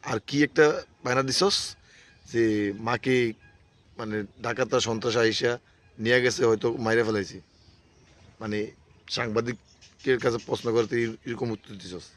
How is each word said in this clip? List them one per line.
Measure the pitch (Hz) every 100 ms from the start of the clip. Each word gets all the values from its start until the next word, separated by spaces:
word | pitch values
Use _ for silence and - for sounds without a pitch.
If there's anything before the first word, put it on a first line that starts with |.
আর | 131 117 -
কি | 143
একটা | 147 - 151 - - _
বায়না | 123 127
দিছস | 135 123 190 - - - _ - - _ -
যে | 117 113 107 101 98
মাকে, | 110 120 135 127 117 110 - _ _ _ _ -
মানে, | 113 107 101 -
ডাকাতরা, | 117 117 120 127
সন্ত্রাস | 113 113 120 113
আইসা | 113 110 123 120 _ _ _ -
নিয়ে | 110 123
গেছে, | 123 -
হয়তো | 117 110 117 120
মাইরে | 110 113
ফেলাইছে, | 110 107 92 95 _ _ _ _ _ _ _ _ - _
মানে, | 110 107 107 - _ _ -
সাংবাদিকের | - 120 107 117 120 _ _ - _ 135 127
কাছে | 123 117 -
প্রশ্ন | 117 120
করতে | 113 110 120
এই-, | 117 113
এরকম | - 117 120
উত্তর | 107 -
দিছস। | 101 90 90 -